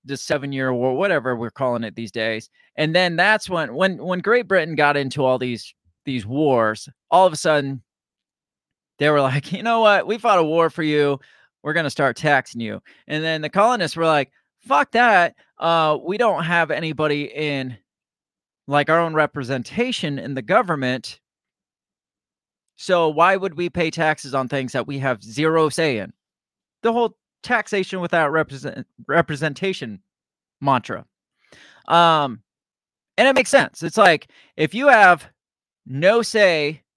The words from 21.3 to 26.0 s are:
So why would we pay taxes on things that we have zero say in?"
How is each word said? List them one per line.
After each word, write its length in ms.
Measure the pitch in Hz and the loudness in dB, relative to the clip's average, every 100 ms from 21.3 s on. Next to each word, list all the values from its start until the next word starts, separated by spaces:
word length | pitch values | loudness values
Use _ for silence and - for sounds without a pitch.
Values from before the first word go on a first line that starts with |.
| _ _ _ _ _ _ _ _ _ _ _ _ _ _ - | _ _ _ _ _ _ _ _ _ _ _ _ _ _ -12
So 340 | - 175 160 | 0 2 2
why 280 | 151 175 196 | 4 4 2
would 180 | 196 160 | -2 -6
we 140 | 175 | -6
pay 180 | 175 165 | -4 -4
taxes 460 | 165 160 151 139 135 | 0 -2 -2 -4 -4
on 120 | 127 | -4
things 240 | 139 127 | -4 -4
that 120 | 131 117 | -6 -6
we 140 | 139 | -4
have 240 | 131 110 | -4 -4
zero 460 | 104 113 160 160 156 | -6 -4 0 2 0
say 280 | 156 156 | 0 -2
in?" 160 | 113 | -2